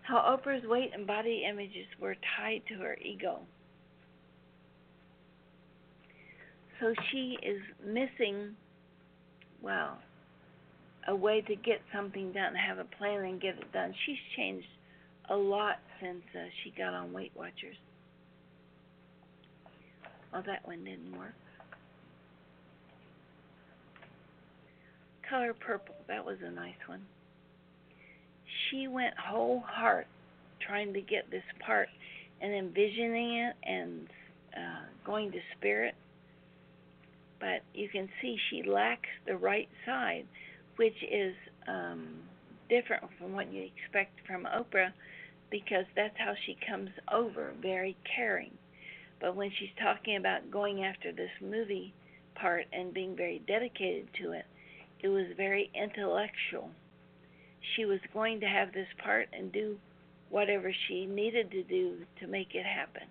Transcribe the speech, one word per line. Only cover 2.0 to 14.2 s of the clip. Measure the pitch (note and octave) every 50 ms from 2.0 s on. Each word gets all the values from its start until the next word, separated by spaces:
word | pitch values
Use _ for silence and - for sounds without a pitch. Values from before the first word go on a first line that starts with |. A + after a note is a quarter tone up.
were | F#3+ G3 F#3+ - - - -
tied | - G#3 A3 A3 - - -
to | A3
her | F#3+ F#3 D#3 -
ego. | - - - G#3 F#3+ - F3+ - - - - - - - - - - - - - - - - - - - - - - - - - - - - - - - - - - - - - - - - - - - - - - - - - - - - - - - - - - - - - - - - - - - - - -
So | A#3 A3+ A#3 - - -
she | C4 C4+ C4 B3+ B3+ -
is | - - G3+ G3 G3 G#3 - - -
missing, | G3+ G#3+ A#3+ C4+ C4 - - A#3+ G#3 G3+ G3+ G#3 G#3 G#3+ - - - - - - - - - - - - - - - - - - - - -
well, | - G2 G2 F2 D2+ C#2+ C2+ - - - - - - - - - - - - - - - - - - - - - - -
a | G3
way | G3 F#3 G#3+ G#3+ A3
to | G#3 G#3+ G#3+
get | G3+ A3+ A#3+ G#3+ - - -
something | - G#3 G3+ G3 G3 G3 F#3+ F#3
done, | F#3 G3 F#3+ E3 -
have | F3+ F#3+ F#3+ F#3+ F#3+
a | -
plan | - - - G#3 G3+ G#3 G3+ F#3+
and | F#3 F#3 F3+
get | F#3+ F#3+ F3+ -
it | - -
done. | - F#3+ F#3 F3+ F#3+ - -
She's | D4+ C#4 B3